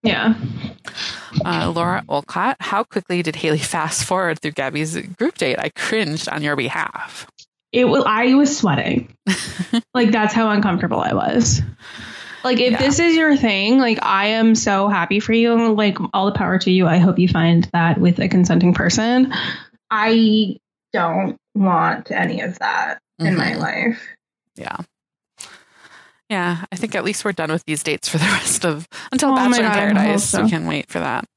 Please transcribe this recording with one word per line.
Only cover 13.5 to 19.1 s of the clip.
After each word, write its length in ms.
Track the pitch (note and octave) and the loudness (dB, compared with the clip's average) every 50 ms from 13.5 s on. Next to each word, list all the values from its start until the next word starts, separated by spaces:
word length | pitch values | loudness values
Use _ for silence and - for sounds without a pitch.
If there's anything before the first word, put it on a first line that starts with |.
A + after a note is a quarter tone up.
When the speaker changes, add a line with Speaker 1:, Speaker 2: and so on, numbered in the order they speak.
| G3+ F#3+ G3 G#3+ B3 C4+ | 2 2 2 4 4 4
Speaker 1:
like, 200 | C4 A#3 A3 - | 4 4 2 0
I 240 | - - G3 F#3+ G3+ G#3 | 0 0 2 2 2 2
am 260 | A3 A3+ A3+ A3+ A3 | 2 4 4 4 4
so 340 | A3 - G#3+ G3+ G3 G3 G#3 | 4 2 2 2 2 2 2
happy 300 | G3+ F#3 E3+ - G3 G#3 | 2 0 0 0 0 -2
for 120 | G#3+ - A3+ | 0 2 2
you. 400 | A#3 A#3 A#3 A#3 A3+ A#3 A3+ G#3+ | 4 4 4 4 4 4 2 2
Like, 240 | G#3 G#3+ G3+ F#3 - E3+ - - | 2 2 0 0 -2 -6 -2 -2
all 100 | G3 F#3+ | 0 0
the 60 | G3+ | 0
power 260 | G3+ - G3 F3 F#3 F#3+ | 0 0 -2 0 0 0
to 100 | - F#3+ | 2 2
you. 160 | F#3 F#3 F#3 | 4 4 4
I 100 | E3+ E3 F3+ | 4 4 4
hope 200 | E3+ F#3+ F3+ - | 4 4 4 4
you 100 | F3+ F3 | 2 2
find 400 | - E3+ E3 E3 E3+ E3 - - - | 2 2 4 4 4 4 2 2 0
that 240 | E3+ E3 E3+ E3+ - | 0 2 2 2 4
with 200 | - F3 F3 - | 4 2 2 2
a 80 | - F#3 | 0 2
consenting 440 | - F#3 F3+ F3 E3 F3 F3+ F3 | 2 2 4 4 4 4 4 4
person. 580 | F3+ - - F3 F3 - A3 A#3 | 2 2 0 0 0 0 0 2